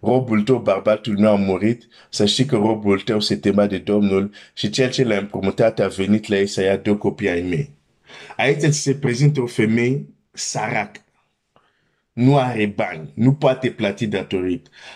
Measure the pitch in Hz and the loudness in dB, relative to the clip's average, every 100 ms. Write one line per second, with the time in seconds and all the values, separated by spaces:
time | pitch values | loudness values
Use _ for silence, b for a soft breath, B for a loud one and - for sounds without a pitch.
0 | 104 127 120 107 104 127 107 98 101 107 | 2 0 2 0 2 2 2 0 2 0
1 | - 101 107 101 98 92 104 120 _ b | -2 2 4 4 2 0 0 -2 _ b
2 | b - 104 - 131 110 107 107 104 95 | b -2 0 2 0 2 2 0 0 0
3 | - 107 104 101 104 101 101 95 - 104 | 0 -2 -2 -2 2 2 2 -2 -2 0
4 | 101 95 101 B B - 107 107 127 - | 2 0 -2 B B -8 -6 0 -2 0
5 | 123 101 101 98 95 - 113 - 98 92 | 0 0 -4 -4 -4 2 0 2 -2 -2
6 | 98 107 104 101 101 - 95 98 107 104 | 0 0 2 0 0 0 0 0 0 0
7 | 104 - 101 87 90 85 73 _ _ _ | 0 -2 -2 -2 -2 -4 -4 _ _ _
8 | B B B B 123 147 151 147 - 131 | B B B B 0 2 0 0 -2 -2
9 | 127 120 143 143 120 - 110 113 120 139 | -2 2 2 2 -4 -2 0 2 0 -2
10 | 151 _ _ - - - 107 113 104 - | -8 _ _ -12 -8 -6 -4 -4 -6 -12
11 | _ _ _ _ _ _ _ _ _ _ | _ _ _ _ _ _ _ _ _ _
12 | _ - 123 135 127 113 104 101 101 82 | _ 2 4 4 2 -2 -2 -2 -6 -6
13 | 76 - 120 143 147 131 123 - 104 98 | -14 0 2 4 2 2 -2 -2 -4 -2
14 | 110 101 - 95 92 87 _ B B | -4 -4 -4 -4 -2 -4 _ B B